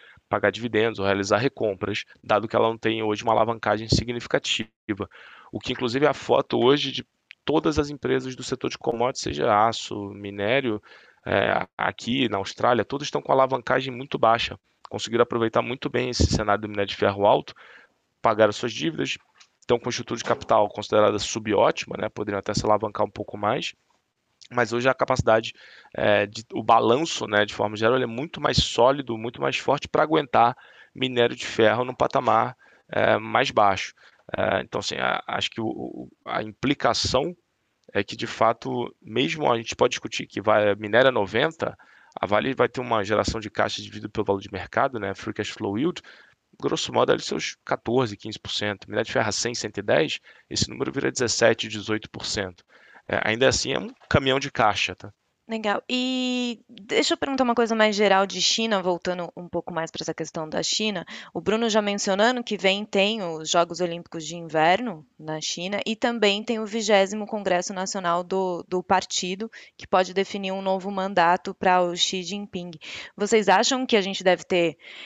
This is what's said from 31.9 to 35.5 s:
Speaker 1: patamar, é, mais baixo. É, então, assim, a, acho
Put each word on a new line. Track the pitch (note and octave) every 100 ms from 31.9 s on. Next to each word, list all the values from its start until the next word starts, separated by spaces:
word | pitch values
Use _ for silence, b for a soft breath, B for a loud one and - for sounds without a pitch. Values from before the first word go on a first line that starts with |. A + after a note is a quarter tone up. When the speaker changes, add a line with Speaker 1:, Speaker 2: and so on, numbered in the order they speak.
Speaker 1:
patamar, | B2+ C3 C3+ A#2+ A2 A#2+ - b b b
é, | G#2+ A2+ G#2+
mais | A2 A2 C3
baixo. | A2+ G2+ F#2+ - - b b b -
É, | G#2 G2
então, | - -
assim, | - -
a, | - - -
acho | A#2+ -